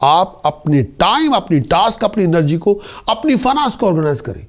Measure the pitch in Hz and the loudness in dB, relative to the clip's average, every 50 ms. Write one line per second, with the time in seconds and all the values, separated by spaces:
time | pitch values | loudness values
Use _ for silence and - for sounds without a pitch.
0 | 131 143 156 175 185 175 - - - 151 151 - - 156 151 139 110 - - - | 2 2 4 4 2 0 -4 -4 -4 -4 -4 -4 -2 0 2 2 0 0 -2 0
1 | 170 190 233 302 320 302 262 196 - - 165 143 120 - 165 175 208 226 220 - | 0 2 2 2 2 2 0 0 0 0 0 0 0 2 0 2 2 0 0 -2
2 | 220 208 220 220 185 165 165 170 151 143 165 165 - 208 202 202 - - - - | -4 -2 0 0 0 2 2 2 2 0 0 0 0 0 0 -2 -4 -16 -18 -10
3 | - - - - - 311 262 - 254 254 277 294 294 240 - - 240 196 165 160 | -4 -4 -4 -2 0 0 0 2 2 0 0 0 -2 -2 -2 -2 0 0 0 0
4 | 156 147 143 - - 123 98 - - | 0 -2 -2 -4 -6 -10 -12 -12 -14